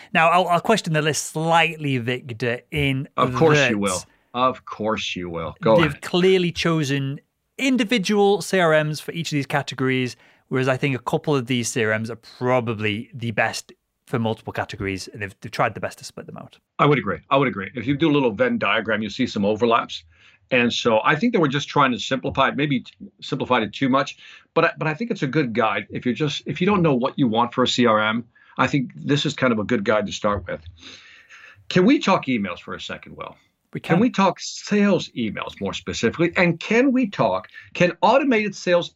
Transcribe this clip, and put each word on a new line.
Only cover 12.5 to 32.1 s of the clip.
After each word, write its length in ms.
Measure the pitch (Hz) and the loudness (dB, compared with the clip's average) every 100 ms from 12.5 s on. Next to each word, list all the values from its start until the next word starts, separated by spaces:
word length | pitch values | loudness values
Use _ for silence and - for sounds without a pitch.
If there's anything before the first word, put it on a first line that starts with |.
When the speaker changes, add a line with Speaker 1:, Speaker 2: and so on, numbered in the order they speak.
| 127 117 107 107 104 120 | 2 2 -2 -2 -4 -6
Speaker 1:
the 200 | 127 117 | -10 -6
best 400 | 107 113 - - - _ _ _ | -2 -2 -4 -12 -20 _ _ _
for 140 | 117 | -2
multiple 320 | 113 110 - | -2 -4 -8
categories, 560 | 104 98 104 98 95 - | -8 -8 -6 -6 -6 -8
and 120 | 123 | -12
they've, 140 | 101 - | -12 -12
they've 100 | 113 | -8
tried 240 | - 123 | -2 -2
the 60 | 98 | -2
best 180 | 107 - | -10 -10
to 60 | |
split 220 | - - - | -18 -16 -16
them 100 | 110 | -18
out. 220 | - _ _ - | -20 _ _ 0
Speaker 2:
I 80 | 151 | 2
would 120 | 139 | 2
agree. 200 | 101 82 - | -2 -6 0
I 60 | 139 | 0
would 120 | 131 | 0
agree. 240 | 98 95 | -4 -10
If 120 | 127 110 | -8 -4
you 100 | 139 | 0
do 140 | 160 | 2
a 20 | |
little 180 | 147 127 | 2 2
Venn 280 | 101 127 117 | 0 0 0
diagram, 440 | 104 107 107 107 | 0 0 0 -2
you 80 | 107 | -4
see 160 | - 120 | -4 -4
some 180 | 110 | 0
overlaps. 600 | 101 107 117 117 - - - _ _ _ - | 0 2 2 2 0 -10 -18 _ _ _ -2
And 200 | 127 120 | 0 2
so 300 | - 123 110 | 0 2 2
I 120 | 127 | 4
think 180 | 151 240 | 2 2
they 60 | 220 | 2
were 100 | 151 | 0
just 200 | 143 - | 0 -2
trying 240 | 143 131 | 0 2
to 60 | 110 | 0
simplify 500 | - 135 - - 127 | -4 -4 -2 0 0
it, 80 | 113 | 0
maybe 240 | 151 127 | 0 -2
t-, 120 | - - - _ | -6 -18 -20 _
simplified 400 | - 135 120 123 | -8 -6 0 0
it 100 | 110 | -2
too 160 | - 135 | -2 0
much, 300 | 135 143 - - - _ | 0 -2 -8 -20 -20 _
but 140 | - 165 | 0 0
I, 60 | - | 0
but 100 | 151 | -4
I 60 | |
think 180 | 151 240 | -4 -4
it's 120 | 220 | -4
a 40 | 139 | 0
good 280 | 143 127 | 0 0
guide. 320 | 110 110 104 101 | 2 0 0 -6
If 160 | - | -4
you're 100 | 123 | -2
just, 280 | 113 151 - | -2 -2 -4
if 160 | - 151 | -6 -2
you 60 | 180 | 2
don't 160 | 208 | 4
know 120 | 165 | 4
what 240 | 127 131 - | 2 0 0
you 80 | 131 | 0
want 280 | 110 117 | 2 0
for 80 | - | 0
a 60 | 123 | 0
C 180 | - 117 | 4 4
R 160 | 107 | 4
M, 240 | 107 117 - _ _ - | 2 -2 -6 _ _ -4
I 80 | 131 | 0
think 260 | 147 123 | 0 -2
this 300 | - 143 147 | -6 -2 0
is 100 | 151 | 0
kind 180 | - 131 | 0 0
of 60 | 110 | 0
a 60 | |
good 200 | 95 120 | 0 0
guide 220 | 101 107 98 | 2 0 0
to 60 | |
start 340 | 92 104 101 92 | -4 -2 -2 -4
with. 140 | 78 82 - - - - - - - - - - | -10 -12 -20 -20 -20 -20 -20 -20 -20 -20 -20 -2
Can 180 | 180 190 | 4 6
we 120 | 294 | 4
talk 280 | - | 4